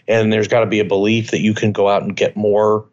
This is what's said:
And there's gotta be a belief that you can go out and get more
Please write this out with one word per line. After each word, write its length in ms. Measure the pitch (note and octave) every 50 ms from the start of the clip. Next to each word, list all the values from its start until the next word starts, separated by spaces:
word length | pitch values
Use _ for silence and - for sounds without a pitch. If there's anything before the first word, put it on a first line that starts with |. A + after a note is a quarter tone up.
| _ -
And 220 | A2 A2+ G#2+ G#2+
there's 180 | G#2+ A2 G#2+ G2
gotta 160 | B2 A#2 A2+
be 160 | G2+ A2 G#2
a 40 | G#2
belief 460 | F2 G2 G2 G2+ G#2+ A2+ A#2 A2+ -
that 80 | - D#2+
you 140 | F2 A2 G#2
can 180 | - A#2 G#2+
go 160 | F#2+ G#2+ G2
out 160 | G2 G2+ F#2+ -
and 100 | G#2 F#2
get 220 | - - - -
more 500 | G2+ G#2+ G#2 G2+ G#2 G#2+ G#2+ G#2+ G#2+ A2 _